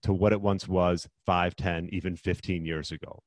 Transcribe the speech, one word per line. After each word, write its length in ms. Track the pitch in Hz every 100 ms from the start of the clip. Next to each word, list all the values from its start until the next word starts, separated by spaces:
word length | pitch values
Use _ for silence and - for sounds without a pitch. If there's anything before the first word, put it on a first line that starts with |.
to 100 | -
what 220 | 98 104
it 80 | 104
once 260 | 101 95 -
was 400 | 92 87 87 - _ -
five, 300 | 90 90 -
ten, 320 | 92 85 85
even 240 | 98 90 87
fifteen 480 | - 87 - 90 80
years 260 | 80 78
ago. 320 | 80 - -